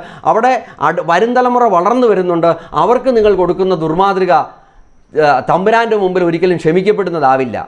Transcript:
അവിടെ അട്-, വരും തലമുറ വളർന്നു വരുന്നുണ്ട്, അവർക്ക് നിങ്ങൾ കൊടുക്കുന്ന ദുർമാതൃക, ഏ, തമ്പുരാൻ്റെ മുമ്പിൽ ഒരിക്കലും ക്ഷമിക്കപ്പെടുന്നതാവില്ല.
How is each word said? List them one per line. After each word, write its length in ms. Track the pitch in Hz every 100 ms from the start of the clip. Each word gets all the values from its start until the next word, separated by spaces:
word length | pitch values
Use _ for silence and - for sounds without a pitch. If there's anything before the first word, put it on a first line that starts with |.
| - - -
അവിടെ 220 | 190 247 247 - - 147
അട്-, 140 | 175 160
വരും 220 | 175 226 247
തലമുറ 280 | 247 247 233 220
വളർന്നു 300 | 196 247 240
വരുന്നുണ്ട്, 380 | 190 180 170 170 160 - 151
അവർക്ക് 300 | 180 247 262 233
നിങ്ങൾ 160 | 208 185
കൊടുക്കുന്ന 360 | 175 170 190 175
ദുർമാതൃക, 480 | 160 165 196 190 180 160 - - _ - - _ _
ഏ, 140 | 147 147 127 -
തമ്പുരാൻ്റെ 480 | 156 196 226 226 214
മുമ്പിൽ 220 | 185 180 170
ഒരിക്കലും 320 | 165 185 170
ക്ഷമിക്കപ്പെടുന്നതാവില്ല. 920 | 160 175 190 190 185 165 135 135 127 98